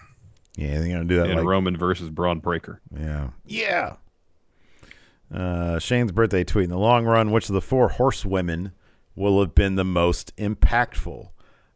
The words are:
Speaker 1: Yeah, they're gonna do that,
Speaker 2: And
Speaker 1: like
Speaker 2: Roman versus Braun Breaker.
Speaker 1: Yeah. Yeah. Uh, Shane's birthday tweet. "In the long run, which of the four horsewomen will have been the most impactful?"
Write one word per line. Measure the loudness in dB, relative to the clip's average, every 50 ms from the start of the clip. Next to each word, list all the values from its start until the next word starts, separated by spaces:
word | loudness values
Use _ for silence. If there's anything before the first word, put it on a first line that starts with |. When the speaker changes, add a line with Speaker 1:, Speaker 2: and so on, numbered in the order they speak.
| -20 -20 -20 _ -20 -20 -20 _ _ _ -10
Speaker 1:
Yeah, | -8 -6 -4 -2 -2
they're | -2 -2
gonna | -4 -4 -2
do | 0 2
that, | 2 2 2
Speaker 2:
And | 0 0
Speaker 1:
like | 0
Speaker 2:
Roman | 0 2 2 0 0 -2
versus | 0 0 -2 -2 -2 -6 -8
Braun | -6 -2 0 0 0 -2
Breaker. | -2 -4 -4 -4 -6 -10 -18 -20 -18 -14 -12
Speaker 1:
Yeah. | -8 -6 -6 -6 -6 -6 -8 -10 -12 -14
Yeah. | -10 -8 -6 -4 -4 -2 -4 -4 -6 -8 -14 -20 -20 _ _ _ _ _ _ _ _ _ _ _ _ _ _ -20 -20 -20 _ _ _ _ _ _ -12 -8
Uh, | -6 -4 -4 -4 -2 -2 -2 -2 -4
Shane's | -2 -2 0 0 0 0
birthday | 0 2 2 2 2 0 0
tweet. | 2 2 0 0
"In | 0
the | 0 0
long | 2 4 4 4 4
run, | 4 4 4 4 2
which | 2 0 0 0
of | -2
the | -2
four | -2 0 2 2 2 2
horsewomen | 2 2 2 2 0 0 -2 -2 -2 -2 -2 -2 -4 -4 -6 -8 -10 _ _ _ _ _ _ _ -8
will | -2 0 2 4 4
have | 2 2 4
been | 4 4 4 2
the | 0 0
most | 0 2 2 2 2 0 -2 -4 -10 -10
impactful?" | -6 -6 -6 2 4 4 6 6 4 0 0 -2 -4 -4 -4 -8 -12 -14 -18 -20 -20 -20 -20 _ _ _ _ _